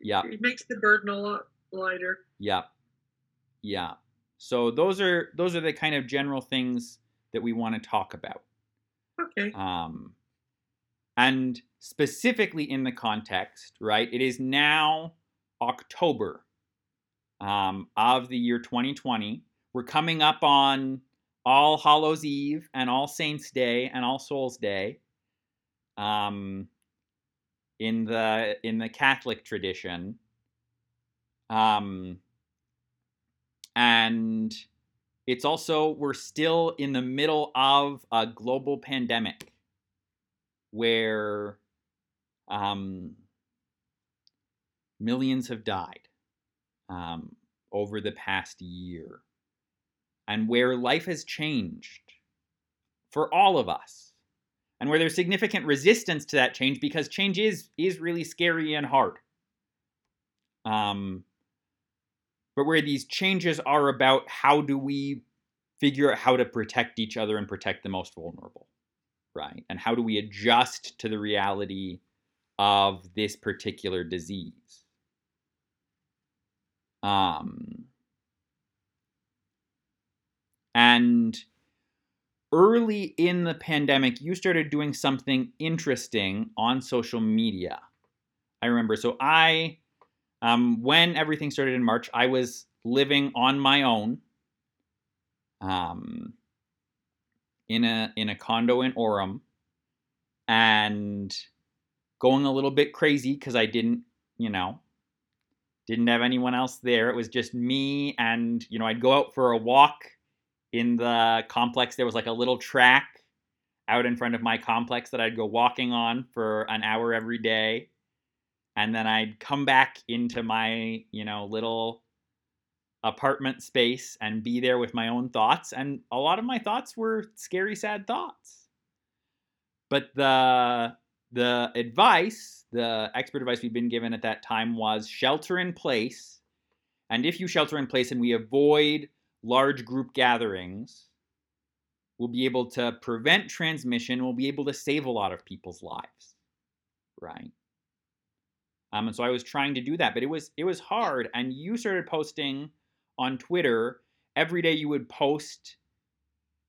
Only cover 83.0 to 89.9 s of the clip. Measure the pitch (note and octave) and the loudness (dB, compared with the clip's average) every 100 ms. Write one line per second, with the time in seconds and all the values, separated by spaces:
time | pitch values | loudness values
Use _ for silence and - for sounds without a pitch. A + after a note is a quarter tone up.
83 | F#3 - F3 F3+ E3+ D#3 - D3 C#3+ C#3 | -4 2 2 4 0 -2 -2 0 4 4
84 | C3 B2 D#3+ F3+ F#3 E3 D3+ D3 D3 - | 4 0 -4 -2 0 2 0 -2 -2 -2
85 | C#3+ C3+ - C3 B2 - D#3+ E3 D3+ B2 | 0 0 0 -2 -2 -6 -4 -2 -2 -2
86 | - A2 G2 G2+ A2+ - A2+ C3 - B2 | -2 -2 -2 -2 -6 -2 0 0 -2 -2
87 | A2+ A#2 A2 A2 A2 F#2+ F2 - - _ | -2 -2 0 0 0 -2 -8 -10 -16 _
88 | _ _ _ _ _ _ A#2+ A#2+ A2 G#2+ | _ _ _ _ _ _ 0 2 2 0
89 | A#2+ - C3+ D#3+ D#3+ D#3+ D#3+ - _ | -2 -2 2 6 6 4 -2 -8 _